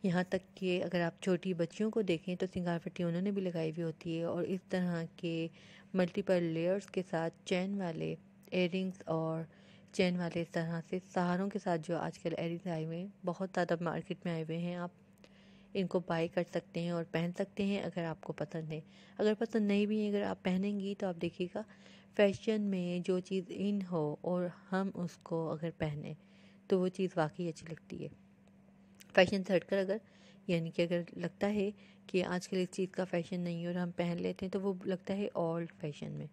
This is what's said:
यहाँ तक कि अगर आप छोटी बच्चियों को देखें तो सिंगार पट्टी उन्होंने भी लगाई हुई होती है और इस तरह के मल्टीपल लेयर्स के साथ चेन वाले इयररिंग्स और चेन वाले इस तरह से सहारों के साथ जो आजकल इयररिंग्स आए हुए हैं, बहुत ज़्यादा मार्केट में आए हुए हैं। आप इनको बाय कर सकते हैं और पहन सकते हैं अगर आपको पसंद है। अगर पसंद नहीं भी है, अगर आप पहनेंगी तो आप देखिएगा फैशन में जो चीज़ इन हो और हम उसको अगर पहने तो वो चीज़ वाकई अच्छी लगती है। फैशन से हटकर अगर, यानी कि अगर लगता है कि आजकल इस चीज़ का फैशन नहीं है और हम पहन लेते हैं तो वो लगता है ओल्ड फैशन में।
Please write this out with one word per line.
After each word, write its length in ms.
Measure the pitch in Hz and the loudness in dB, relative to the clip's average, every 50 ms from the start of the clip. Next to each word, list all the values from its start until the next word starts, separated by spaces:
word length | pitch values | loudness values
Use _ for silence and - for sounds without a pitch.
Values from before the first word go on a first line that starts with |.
| - | 2
यहाँ 200 | 190 170 180 180 | 2 2 2 2
तक 180 | 185 190 185 - - - | 2 -2 -2 -2 -6 -10
कि 220 | - 190 180 180 180 | -4 -2 0 0 0
अगर 200 | - 180 185 175 | 0 0 2 2
आप 160 | 170 165 165 - | 2 0 -2 -2
छोटी 300 | - 196 180 170 - 190 185 | 0 2 2 2 2 -2 0
बच्चियों 360 | 165 170 165 - - 214 220 | 0 0 -2 0 -2 -2 0
को 120 | 214 233 214 | 2 0 2
देखें 320 | 180 170 160 - 185 180 | 2 2 0 0 -6 -2
तो 100 | 180 190 | -2 -4
सिंगार 320 | 185 - 190 175 175 170 165 | -4 -2 -2 -2 0 -2 -2
पट्टी 260 | - 185 - - 175 | -4 -6 -4 -2 0
उन्होंने 260 | 170 165 175 190 208 | 0 0 0 0 0
भी 100 | 202 196 | 0 0
लगाई 300 | 185 180 170 165 160 156 | -2 -2 -2 0 -2 -2
हुई 140 | 156 170 170 | -2 -2 -4
होती 320 | 165 156 - - 170 165 | -4 -4 -6 -6 -4 -2
है 100 | 165 165 | -2 -2
और 180 | 170 - 175 170 | -2 -2 -2 -2
इस 140 | - 190 185 - - | -2 -2 -4 -4 -2
तरह 360 | - 185 180 175 175 165 165 165 - - | 0 0 2 0 0 -2 -4 -6 -8 -6
के 320 | - 170 165 165 165 165 - - - - - - - - - | -4 -2 -2 -2 -4 -4 -6 -14 -20 -20 -20 -20 -14 -2 2
मल्टीपल 460 | 185 180 175 - 202 190 - 190 175 175 | 2 2 2 0 -2 2 4 4 4 4
लेयर्स 420 | 165 160 160 165 175 190 202 - - | 2 0 2 2 2 2 0 -2 -4
के 140 | - 190 180 | -4 -4 -2
साथ 260 | - - 160 165 165 - - - | 0 0 0 0 -2 -4 -8 -2
चेन 320 | - 190 180 185 196 202 202 | 0 0 0 2 0 -2 -2
वाले 320 | 185 170 160 160 160 160 | -2 -2 -2 -2 -2 -2
इयररिंग्स 920 | 160 160 - - - - - - - 185 180 175 180 190 190 190 185 - - - | -4 -6 -10 -20 -20 -20 -10 -2 2 2 2 4 2 0 -2 -2 -4 -8 -4 -2
और 380 | 165 160 160 160 160 160 165 - - - - - - - - - - | 0 0 2 0 -2 -2 -4 -8 -12 -20 -20 -20 -20 -20 -20 -6 2
चेन 240 | - 185 180 175 180 | 4 4 4 4 2
वाले 240 | 175 165 - 170 | 0 0 0 -2
इस 100 | 170 - | -2 0
तरह 280 | - 170 165 165 170 165 | 0 0 0 0 -2 -4
से 180 | 156 - 190 185 180 | -4 -4 -4 -6 -6
सहारों 420 | - - 185 180 175 175 180 196 202 | -2 0 2 4 4 2 2 0 0
के 100 | - 202 | -2 -2
साथ 200 | - 190 170 165 | 0 0 0 0
जो 160 | 156 - 170 156 | 0 -2 -2 -2
आजकल 340 | 160 165 165 - - 170 | -2 -4 -6 -4 -4 -4
इयररिंग्स 340 | 160 - 170 170 170 170 - 185 | -2 -2 -2 -2 -4 -4 -4 -4
आए 160 | 165 156 160 | -4 -2 -4
हुए 120 | 160 165 | -4 -6
हैं, 160 | 170 185 202 - - - | -6 -8 -10 -12 -6 -4
बहुत 280 | 180 170 - 190 185 | -4 -2 -2 -4 -2
ज़्यादा 240 | - 185 175 - 180 165 | 0 0 2 2 0 0
मार्केट 440 | 175 165 156 160 165 - 180 - - | 0 -2 -2 -2 -4 -6 -8 -6 -4
में 60 | 175 | -4
आए 100 | 165 160 | -2 -2
हुए 160 | 160 156 160 170 | -2 -4 -4 -4
हैं। 180 | 170 175 175 175 | -2 -4 -4 -4
आप 140 | 175 175 - - - - - - - - - - - - - - - - - | -6 -8 -10 -16 -20 -20 -20 -20 -20 -20 -20 -20 -20 -20 -20 -20 -20 -4 -2
इनको 260 | 202 185 170 - 180 | 0 0 2 2 0
बाय 260 | 175 - 170 165 165 170 | 2 2 0 0 0 2
कर 140 | - 180 170 | 0 -2 -2
सकते 360 | - - 175 - - - 170 | 0 -2 -4 -4 -2 -4 -2
हैं 120 | 170 175 | -2 0
और 120 | 175 170 165 | 0 -2 -2
पहन 260 | - - 165 170 175 180 | 0 0 0 0 0 0
सकते 300 | - 202 196 - - 202 | -2 -4 -4 -2 -2 0
हैं 180 | 196 202 196 | 0 0 0
अगर 220 | - 170 - 175 165 | -2 -4 -4 -2 -4
आपको 280 | 165 156 - - - 156 | -4 -4 -6 -8 -8 -4
पसंद 360 | - 156 156 - 165 160 156 | -4 -6 -4 -4 -6 -6 -4
है। 120 | 160 156 - - - - - - - - | -6 -8 -8 -12 -20 -20 -20 -16 -2 2
अगर 140 | 208 214 214 | 2 2 2
पसंद 320 | 208 233 - - 226 208 202 | 2 -2 0 2 2 4 4
नहीं 180 | 202 202 208 | 4 4 4
भी 140 | 202 214 214 | 2 2 0
है, 80 | 208 208 | 2 2
अगर 120 | 202 202 202 | 2 2 0
आप 160 | 196 190 190 - | 0 -2 -2 0
पहनेंगी 500 | 190 180 185 196 202 208 202 190 196 202 | 0 2 2 2 0 -2 -2 -2 -4 -4
तो 120 | - 202 | -2 -2
आप 100 | 190 175 165 | -4 -2 -2
देखिएगा 460 | 175 170 - - 180 175 - 208 220 - - - - - - - - - - | -4 -4 -2 -4 -6 -4 -4 -8 -8 -8 -16 -20 -20 -20 -20 -20 -20 -6 4
फैशन 440 | - 208 202 196 - - 226 220 214 208 | 6 6 6 6 0 -2 0 0 2 2
में 380 | 202 196 180 175 175 175 180 | 0 0 0 0 0 -2 -2
जो 160 | 170 - 185 185 | 0 0 0 0
चीज़ 300 | 185 - 190 190 175 - | 0 -2 -4 -4 -2 -4
इन 280 | - - 190 202 208 202 190 | -4 -2 0 0 0 0 -2
हो 340 | 180 180 160 151 147 151 - - | 0 0 0 0 0 -2 -4 -2
और 260 | 180 180 180 180 175 160 - - - | -2 0 0 0 -2 -6 -10 -8 -2
हम 220 | 185 185 196 196 - | 0 0 0 0 -2
उसको 500 | - 175 165 - - - - 175 165 160 156 | -4 -6 -6 -6 -12 -6 -4 -2 -2 0 -2
अगर 220 | 160 151 165 165 160 - | -4 -2 -4 -6 -2 -2
पहने 340 | 160 151 147 151 151 151 156 - - - - - - - - - - - | -2 -2 -2 -4 -8 -8 -10 -12 -16 -20 -20 -20 -20 -20 -20 -20 0 2
तो 80 | 202 185 | 4 4
वो 100 | 180 185 | 4 2
चीज़ 220 | 185 - 185 180 - | 2 0 -2 0 2
वाकई 320 | 175 156 147 - - 175 170 | 2 2 2 0 -4 -4 -4
अच्छी 180 | 156 - - | -6 -8 -10
लगती 300 | 165 160 - - - - | -12 -12 -12 -10 -12 -10
है। 140 | - 143 147 - - - - - - - - - - - - - - - - - - - - - | -10 -10 -10 -12 -16 -20 -20 -20 -20 -20 -20 -20 -20 -20 -20 -20 -20 -20 -20 -20 -20 -20 4 8
फैशन 280 | 202 185 - 208 196 | 8 8 8 6 -2
से 120 | 185 - 190 | 2 4 2
हटकर 240 | 170 - - 196 196 | 2 4 2 0 2
अगर, 220 | 190 185 196 220 - - - - - - - - - - | 2 2 0 -2 -4 -12 -20 -20 -20 -20 -20 -12 -2 0
यानी 220 | 175 165 165 165 | 2 2 2 0
कि 120 | - - | 0 0
अगर 220 | 170 165 175 175 170 - - 175 | 2 2 2 0 -2 -4 -8 -6
लगता 280 | 170 170 - - 202 202 | -6 -6 -2 0 0 2
है 240 | 214 208 190 208 208 - - - - - - - | 2 2 0 0 -2 -8 -20 -20 -20 -20 -12 0
कि 120 | - 185 | 0 2
आजकल 340 | 180 - 180 180 180 - 196 185 | 2 2 0 -2 -2 -2 0 0
इस 120 | 185 180 | 0 0
चीज़ 200 | - - 185 185 | 0 -2 -2 -2
का 140 | - - 185 | 0 -4 -2
फैशन 340 | 185 - 175 165 - 185 180 | 0 0 -2 -2 -2 -4 -4
नहीं 220 | 175 175 170 170 | -2 -2 -2 -2
है 60 | 170 175 | -4 -2
और 80 | 175 | -2
हम 140 | 180 180 175 | -2 -2 -2
पहन 260 | 180 - 175 175 170 175 | 0 0 0 0 0 0
लेते 280 | 180 180 185 - 190 | -2 -2 -2 -2 -6
हैं 40 | 185 | -4
तो 80 | 185 196 | -2 -2
वो 180 | 190 202 190 180 - | 0 -2 -2 -2 -2
लगता 280 | 196 190 175 - - 190 | -2 -2 -2 -2 -4 -2
है 140 | 196 202 - - | -2 -2 -2 0
ओल्ड 340 | - 170 165 165 170 170 165 - - | 0 0 0 0 -2 -4 -6 -8 -8
फैशन 320 | 170 151 143 - 160 156 | -8 -8 -6 -8 -10 -8
में। 160 | 147 147 147 147 | -8 -8 -10 -10